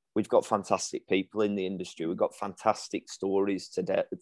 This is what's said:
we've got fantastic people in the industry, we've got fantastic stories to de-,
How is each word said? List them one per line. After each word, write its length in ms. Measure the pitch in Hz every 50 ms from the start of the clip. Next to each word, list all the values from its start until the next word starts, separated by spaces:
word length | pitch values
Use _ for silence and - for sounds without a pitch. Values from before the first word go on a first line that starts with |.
| _ _ -
we've 140 | 110 101 -
got 180 | 127 101 -
fantastic 600 | - 110 101 - - 101 92 - - - - - -
people 340 | 95 98 95 - - 107
in 120 | 107 104 101
the 120 | 101 92
industry, 400 | 92 98 90 92 - - - 82
we've 100 | 82 90
got 180 | - 104 - -
fantastic 720 | - 104 101 90 - - 110 104 - - - - - - -
stories 580 | - - 95 98 98 98 98 101 98 92 - -
to 140 | - 92
de-, 220 | 90 90 95 92 - - - -